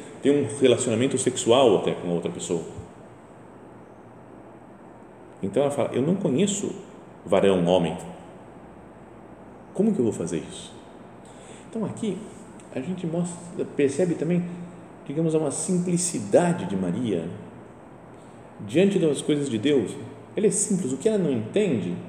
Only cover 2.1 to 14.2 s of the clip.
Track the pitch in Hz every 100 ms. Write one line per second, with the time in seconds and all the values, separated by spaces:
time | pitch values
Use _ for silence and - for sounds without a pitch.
2.1 | 85 85 - - 85 78 - - - -
3.1 | - - - - - - - - - -
4.1 | - - - - - - - - - -
5.1 | - - - 95 104 139 135 113 - 143
6.1 | 190 190 131 202 - - - - - -
7.1 | - - 98 98 95 85 92 82 - -
8.1 | - - - - - - - - - -
9.1 | - - - - - - - 220 180 117
10.1 | - 85 85 - - - - - - -
11.1 | - - - - - - 226 170 - 220
12.1 | 175 - - - - - - 135 185 160
13.1 | 165 175 - - - 135 - 139 139 180
14.1 | 156